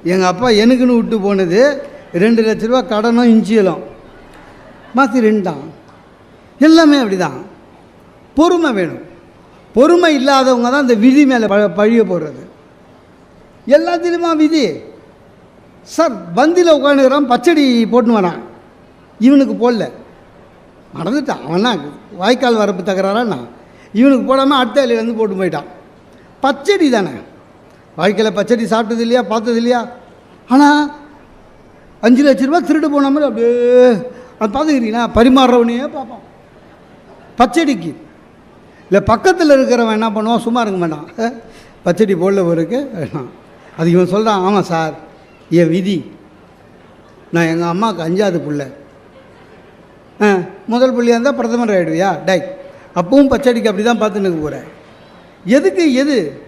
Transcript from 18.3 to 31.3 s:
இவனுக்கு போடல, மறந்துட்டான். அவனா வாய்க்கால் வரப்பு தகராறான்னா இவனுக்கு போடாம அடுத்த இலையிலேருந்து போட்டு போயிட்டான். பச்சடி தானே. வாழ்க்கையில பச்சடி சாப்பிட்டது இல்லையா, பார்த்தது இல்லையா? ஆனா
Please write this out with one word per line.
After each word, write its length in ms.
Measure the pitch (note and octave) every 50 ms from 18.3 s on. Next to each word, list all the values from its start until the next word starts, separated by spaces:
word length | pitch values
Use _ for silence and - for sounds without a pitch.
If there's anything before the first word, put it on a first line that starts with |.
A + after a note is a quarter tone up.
| E3+ - - - - - - - _ - - _ _ _ - _ - -
இவனுக்கு 360 | G#3+ C4 C#4+ C#4 C4+ G#3 A3
போடல, 280 | F#3 A3+ B3 A#3+ G#3+ E3 B2+ - - - - - - - - - - - - - - - - _ - - - -
மறந்துட்டான். 500 | D#3+ E3 F#3+ B3 D4+ C4 - F3+ - -
அவனா 260 | C#3+ E3 F3+ G#3+ B3 A3 D#3+ C#3 - - - - - -
வாய்க்கால் 440 | F3 F#3 G#3+ C4 B3+ C4 B3 A#3 A3
வரப்பு 220 | G#3 G3 G3 F3+ F3+
தகராறான்னா 560 | G3+ F#3+ F#3 F#3+ F#3+ G3+ A3+ B3 A3 E3+ B2+ A#2+ - - - - - - - - - -
இவனுக்கு 320 | G3+ B3+ C#4+ C#4 A#3+ -
போடாம 300 | A3+ C4 C4+ C4+ C4+ D4 C4
அடுத்த 240 | B3 A3+ G#3+ C#4+ C4+
இலையிலேருந்து 320 | A#3+ A#3 A3+ A3 A#3 A#3
போட்டு 180 | G#3+ A3 G3+ G3
போயிட்டான். 340 | F#3 F#3+ F3 D#3 D3 - - - - - - - - _ - - - - - - _
பச்சடி 480 | - C4+ C#4 C#4 - G4 G4+ F#4+ E4+ C#4
தானே. 260 | A#3+ G#3+ F#3+ D#3 B2+ G2 - - - - - - - - - - - - - _ -
வாழ்க்கையில 320 | D#3+ E3 G3+ G3+ F3+ A3 A3
பச்சடி 320 | F3+ G3+ G3 G3+ B3 A3 A3+
சாப்பிட்டது 400 | F3+ A3 A3+ A#3 G#3 A#3 A3+ A#3
இல்லையா, 160 | A3+ A#3+ B3+ A3+
பார்த்தது 360 | F#3+ G#3+ A3+ G#3+ A#3+ A#3 A3+
இல்லையா? 200 | A#3 A#3+ B3 A#3+ A3+ A#3 - - - - - - - - - - _
ஆனா 200 | - B3 C#4 D4 C#4+ D4 D4 D4 C#4+ - - - - - - - -